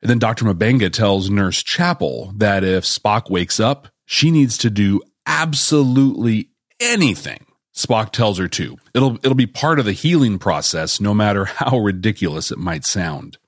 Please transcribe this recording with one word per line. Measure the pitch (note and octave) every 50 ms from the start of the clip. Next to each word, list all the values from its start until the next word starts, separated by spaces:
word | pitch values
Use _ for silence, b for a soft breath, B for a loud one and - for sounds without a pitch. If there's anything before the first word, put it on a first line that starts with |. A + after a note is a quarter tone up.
| -
And | A2
then | A#2+ A#2
Doctor | A2+ A2 A2+ - A#2
Mabenga | A2 F#2+ E2+ G#2 A2 B2+ C3 A2 F#2 -
tells | - A2 G2+ G2 G2 F#2+ G2
Nurse | G2+ G2+ G2 F#2 F2+ - -
Chapel | - - - F3 F3 F3 - F2 D2+ C2 A#1 - G2 F#2+
that | G#2 G#2+ G#2 G2+ G2 F#2+
if | F#2+ F#2 F#2 F2
Spock | - - - _ G#2 G#2 A2 - -
wakes | F#2+ F2+ F2+ F2 - -
up, | A2 A#2 - - _ - _ _ _
she | _ - - - D#3+
needs | E3 D#3 C#3+ B2 G#2+ -
to | - A#2+
do | G#2 G2+ G#2 G2 G2 G2 - _ _ _ _
absolutely | - D3+ D#3 D#3+ D#3+ D3 C#3 - - D3+ D3+ C#3 B2+ B2 C3 C#3 C3+ - - A2+ A#2 A2 G#2+ - _ _ _ _ _ _ _
anything | A#3+ A#3+ A#3+ A3 F3 B2+ F#2+ - - C#2+ A#1+ - - _ _ _ _ _ _
Spock | - - - A#2+ A2 A2 G2+
tells | - - A#2 G#2+ G2+ F2+
her | F#2+ F2
to. | - - E2+ C2 - - _ _ _
It'll, | A#2+ C3 C3+ A#2
it'll | - - C3+ C3+
be | C3 B2+
part | - - - - D3+ E3 D3
of | -
the | - F#2+
healing | - - D#3 F3 D#3+ C#3 A#2 G2+ F#2
process, | - G2+ E2+ D2 - - - E2 D#2+ D#2 - -
no | G2+ G#2 G#2
matter | G#2 G#2+ G#2 G2+ G2+ G2
how | G2+ - - C3+ B2+ B2+ B2+
ridiculous | G#2+ G#2 F#2+ F#2 F#2 A2 G#2 - - E2+ D2 - - - -
it | -
might | F2 F2+ E2 D2+ C#2
sound. | - - G#2 F2+ E2 D2+ C#2 - - - - _